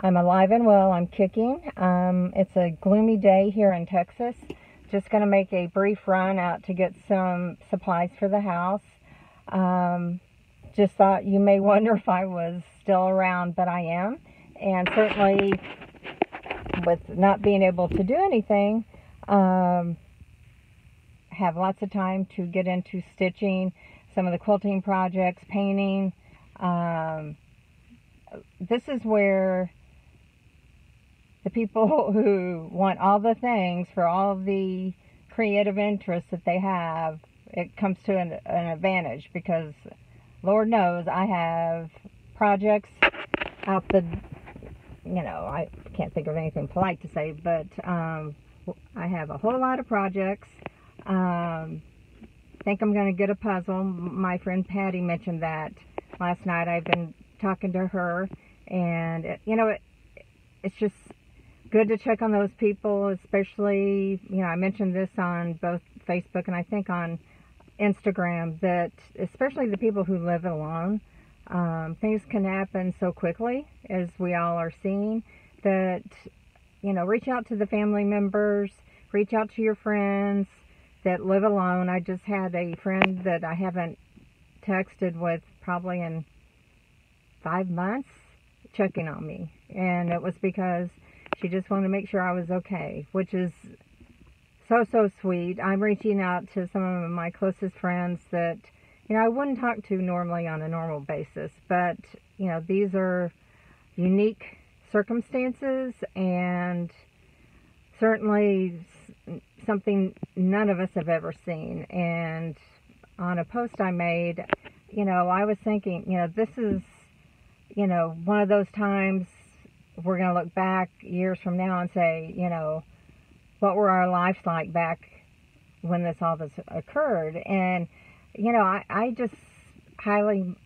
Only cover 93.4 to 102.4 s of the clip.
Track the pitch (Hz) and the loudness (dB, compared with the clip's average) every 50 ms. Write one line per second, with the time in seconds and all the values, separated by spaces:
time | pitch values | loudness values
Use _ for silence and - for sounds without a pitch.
93.4 | 180 175 165 - - - - - _ _ _ - - - - - - - - _ | -2 -2 -4 -8 -16 -20 -20 -20 _ _ _ -20 -20 -20 -20 -20 -20 -20 -20 _
94.4 | _ _ _ _ _ - 226 233 233 - - 233 214 202 - - - 190 180 175 | _ _ _ _ _ 0 2 2 2 2 2 2 2 2 0 -4 -4 -2 -2 -2
95.4 | 175 175 185 202 - 190 196 196 202 214 208 196 - 220 208 196 190 180 180 180 | -2 -4 -4 -4 -2 0 0 0 2 0 0 0 0 0 0 0 0 0 -2 -2
96.4 | 180 190 - 202 180 175 - 202 190 185 185 180 170 165 175 175 170 175 175 - | -4 -6 -6 -6 -6 -4 -4 -4 -2 -2 -2 -4 -4 -4 -6 -6 -6 -8 -6 -4
97.4 | - 190 185 - - 190 - - - 180 180 180 180 175 175 170 - _ - 175 | -2 -2 -2 -2 -6 -8 -6 -4 -4 -2 -2 -2 -2 -4 -4 -6 -8 _ -4 -2
98.4 | 170 170 165 - - - _ _ _ _ _ _ _ - 214 220 220 226 233 262 | -2 -2 -4 -6 -10 -20 _ _ _ _ _ _ _ -2 0 2 2 2 2 0
99.4 | 277 285 269 226 247 240 233 214 208 - 202 190 185 180 175 175 175 175 170 170 | -2 -2 -2 -2 -2 -2 -2 -4 -4 -4 -4 -2 -2 0 -2 -2 -2 -2 -4 -4
100.4 | 170 165 160 156 156 160 165 165 165 165 156 147 139 139 160 147 156 - - - | -4 -4 -6 -6 -6 -6 -6 -4 -4 -4 -6 -6 -6 -6 -6 -8 -8 -8 -10 -10
101.4 | 151 151 - _ _ - 185 180 180 175 170 - - - - - _ _ _ - | -10 -10 -12 _ _ -2 0 2 2 0 -2 -4 -10 -20 -20 -20 _ _ _ -6